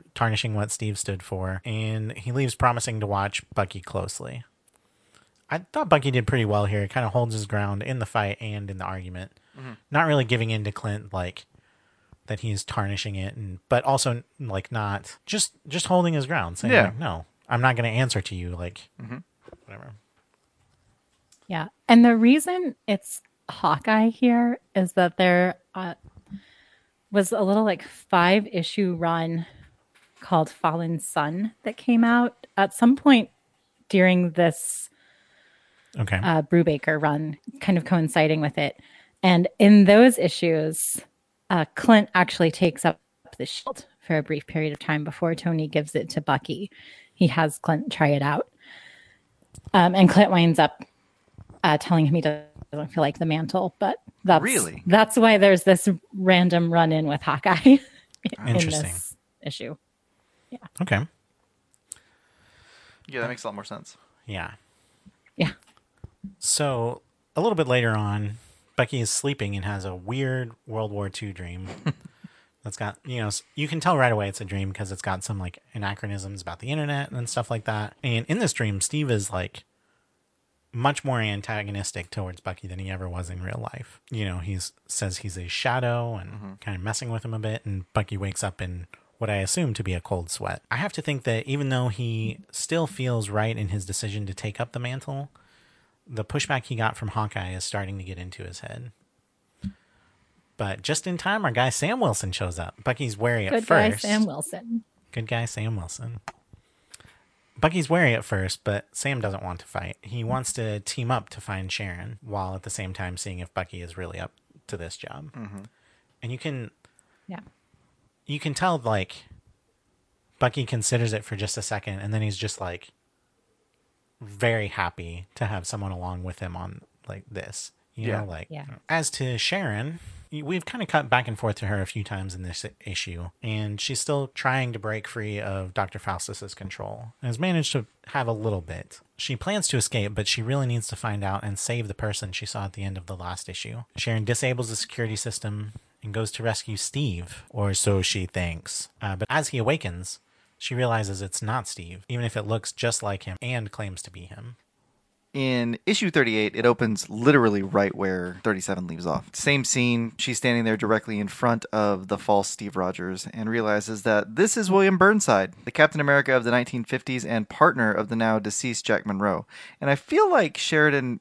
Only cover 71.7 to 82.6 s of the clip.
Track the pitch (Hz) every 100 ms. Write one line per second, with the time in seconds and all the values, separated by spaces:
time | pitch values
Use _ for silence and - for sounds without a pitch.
71.7 | - - - - _ - _ _ _ 107
72.7 | - 107 - - 123 107 98 - - 147
73.7 | 160 170 160 123 110 101 95 98 98 98
74.7 | 92 98 92 - 92 - 104 90 - _
75.7 | 110 101 101 107 101 98 98 87 85 120
76.7 | 156 147 143 139 127 120 - 117 117 107
77.7 | 107 104 - 131 117 120 180 196 - 110
78.7 | 98 - 151 147 110 98 92 92 - -
79.7 | _ _ _ _ _ _ _ _ _ _
80.7 | 117 131 139 139 123 107 101 98 107 101
81.7 | 101 98 95 85 - 92 90 - 90